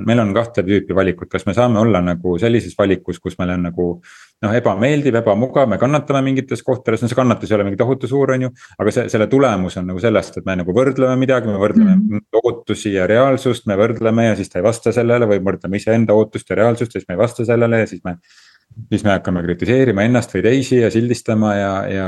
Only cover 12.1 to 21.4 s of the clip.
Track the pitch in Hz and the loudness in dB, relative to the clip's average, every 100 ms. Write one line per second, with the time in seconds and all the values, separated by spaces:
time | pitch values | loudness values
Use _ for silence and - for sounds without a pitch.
12.1 | 104 - 110 120 - - 104 107 98 90 | -4 -2 0 0 -2 -6 -4 -2 0 2
13.1 | 110 135 131 131 120 - 95 113 113 113 | 4 4 2 0 -2 -2 0 0 0 0
14.1 | 113 117 101 95 90 98 120 - 113 117 | 2 2 0 -4 -2 -2 0 -2 0 2
15.1 | 120 113 101 95 90 87 101 107 113 110 | 2 2 0 0 -4 -4 -4 0 0 4
16.1 | 107 107 - - 92 113 113 117 98 - | 2 2 -4 -6 0 0 0 -4 -6 -6
17.1 | 90 117 117 113 117 117 113 107 90 90 | -2 -2 -2 -2 2 2 2 -2 -6 -10
18.1 | 85 _ _ _ _ _ - 113 104 110 | -12 _ _ _ _ _ -20 -6 -2 0
19.1 | 95 95 90 85 87 92 127 131 98 110 | 0 0 -4 -4 -4 0 2 2 2 2
20.1 | 123 110 - 110 135 131 127 113 113 120 | 0 0 -2 0 0 2 2 2 2 0
21.1 | 120 - 110 | -2 -2 0